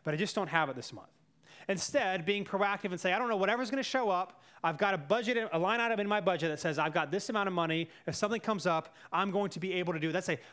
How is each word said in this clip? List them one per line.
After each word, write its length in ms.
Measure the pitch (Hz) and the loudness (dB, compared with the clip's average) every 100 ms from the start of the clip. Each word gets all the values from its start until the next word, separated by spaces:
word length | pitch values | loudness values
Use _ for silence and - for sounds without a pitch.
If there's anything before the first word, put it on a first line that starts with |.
but 80 | 156 | -6
I 60 | 156 | -4
just 160 | 208 | -2
don't 140 | 214 165 | -2 0
have 200 | 165 139 | 0 0
it 80 | 127 | -4
this 160 | - | -10
month." 160 | 110 - _ _ _ - - - | -14 -18 _ _ _ -20 -12 -4
Instead, 560 | 185 - 285 196 185 | -4 0 0 0 0
being 200 | 165 202 | 0 -2
proactive 460 | 190 196 202 202 190 | -2 0 0 0 -4
and 100 | 175 | 0
say, 120 | 185 | 2
"I 60 | 202 | 2
don't 100 | 240 | 2
know 80 | 202 | 2
whatever's 340 | 190 240 226 | 2 2 0
gonna 140 | 269 | -2
show 260 | - 262 220 | 0 0 2
up. 320 | 180 185 - - - | 0 -2 -10 -20 -4
I've 140 | 160 147 | -2 2
got 160 | 202 | 2
a 40 | 185 | 2
budget, 500 | 143 226 226 233 220 | 2 0 2 0 0
a 60 | 165 | 0
line 220 | 185 233 | 2 2
item 200 | 233 208 | 2 2
in 80 | 202 | 2
my 120 | 208 | 2
budget 300 | 185 170 160 | 2 2 0
that 80 | 151 | -2
says 200 | 170 151 | -2 0
I've 160 | 156 | 2
got 160 | 160 147 | 2 0
this 180 | 190 - | -2 -2
amount 180 | 220 196 | 0 0
of 60 | |
money. 360 | 175 160 160 165 - - | 0 0 0 -4 -8 -8
If 100 | - | -2
something 240 | 208 220 | -2 -2
comes 260 | - 202 170 | -2 0 0
up, 280 | 160 - - - | 0 -2 -16 -4
I'm 180 | 165 196 | 0 0
going 200 | 196 196 | 0 -2
to 100 | 160 | -4
be 140 | 190 | -4
able 180 | 180 175 | -2 -2
to 80 | 160 | -2
do 80 | 160 | -2
it." 40 | |
That's 180 | 175 180 | -2 -2
a 80 | 151 - | -4 -6